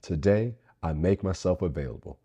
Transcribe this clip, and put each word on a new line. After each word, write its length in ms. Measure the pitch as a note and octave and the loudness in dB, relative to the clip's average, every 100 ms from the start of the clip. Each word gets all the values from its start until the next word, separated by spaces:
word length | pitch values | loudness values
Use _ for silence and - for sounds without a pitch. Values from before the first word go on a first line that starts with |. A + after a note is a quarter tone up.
Today, 540 | - E2 F#2+ G#2 A#2 A#2+ _ _ | -4 0 4 4 2 -6 _ _
I 120 | E2+ | -6
make 280 | D#2 E2+ G2 | 0 2 2
myself 400 | F#2+ F#2 F#2 F2+ | 0 -2 0 0
available 560 | F2+ D2+ C2+ A1+ - - | 0 -2 -6 -8 -14 -18